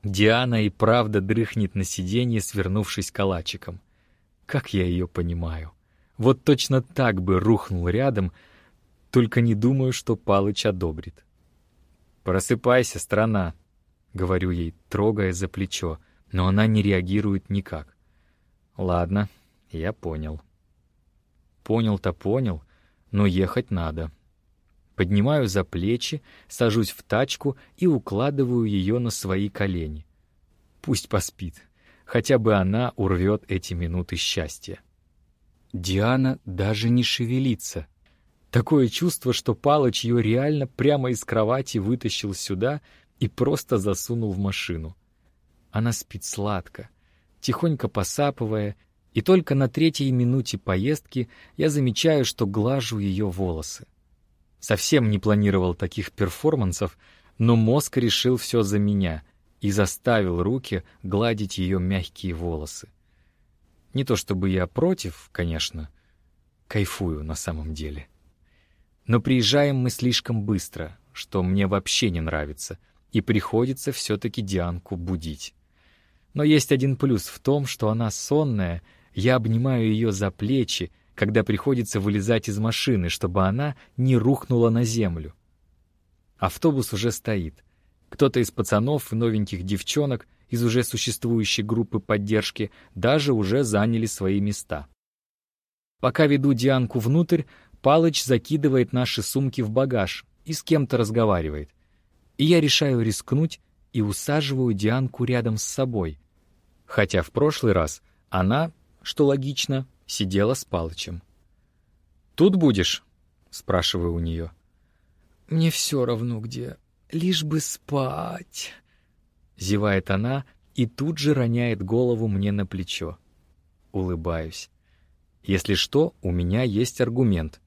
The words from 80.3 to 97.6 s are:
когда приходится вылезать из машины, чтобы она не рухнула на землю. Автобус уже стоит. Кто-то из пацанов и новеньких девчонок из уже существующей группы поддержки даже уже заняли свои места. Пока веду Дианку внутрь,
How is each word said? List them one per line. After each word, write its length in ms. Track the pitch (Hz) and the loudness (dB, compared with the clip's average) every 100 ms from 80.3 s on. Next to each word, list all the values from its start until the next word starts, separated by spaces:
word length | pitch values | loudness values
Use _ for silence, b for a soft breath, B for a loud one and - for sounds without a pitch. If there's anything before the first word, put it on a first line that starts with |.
| - 104 139 117 - 87 _ _ - | -2 0 0 0 -4 -6 _ _ -2
когда 280 | 101 110 | 2 2
приходится 560 | 101 104 - 127 104 104 | 2 0 0 0 0 -2
вылезать 500 | 101 101 101 113 - | 0 0 2 0 0
из 100 | 104 | -2
машины, 500 | 110 - - 110 87 | -2 0 0 2 0
чтобы 380 | - 92 95 95 | -2 -2 2 2
она 280 | 110 147 135 b - | 0 -4 -6 b -2
не 220 | 131 123 | 2 4
рухнула 520 | 113 135 - 120 117 | 4 0 2 4 4
на 140 | 113 | 4
землю. 500 | 117 113 101 82 76 - _ _ _ _ _ _ _ _ _ _ | 0 0 0 -2 -8 -16 _ _ _ _ _ _ _ _ _ _
Автобус 560 | 92 - 165 135 113 | -4 2 2 2 -2
уже 180 | 101 117 | -2 -2
стоит. 520 | - - 104 80 - _ _ _ _ _ | -2 -4 -4 -4 -10 _ _ _ _ _
Кто-то 300 | - 135 131 | 2 2 4
из 120 | 110 | 0
пацанов 600 | - 107 104 123 147 - | -2 0 2 2 -2 -4
и 40 | 113 | -2
новеньких 480 | 117 107 98 95 | 0 0 -2 -4
девчонок 640 | 92 101 - 147 143 117 - _ _ | -4 -4 -2 -2 0 -4 -8 _ _
из 140 | 117 | -2
уже 200 | 120 120 | 2 2
существующей 800 | 117 110 - - 117 117 104 - | 0 -4 -4 -4 0 0 0 -2
группы 360 | 104 113 110 110 | -2 -2 -2 -4
поддержки 720 | - 104 101 107 104 - 104 b b | -2 -2 2 0 0 -6 -8 b b
даже 400 | - 113 151 143 | -2 2 2 2
уже 300 | 117 95 123 | 2 2 2
заняли 420 | 123 104 107 113 110 | 2 2 2 0 -2
свои 340 | - 95 101 | -2 0 0
места. 480 | 101 101 - 76 73 _ _ _ _ _ _ _ _ _ _ _ | 0 -4 -8 -10 -10 _ _ _ _ _ _ _ _ _ _ _
Пока 280 | 123 123 151 | -2 2 4
веду 260 | 139 139 | 4 4
Дианку 460 | 123 131 131 123 123 | 4 4 2 2 0
внутрь, 440 | 113 156 170 170 - b | 2 2 4 0 0 b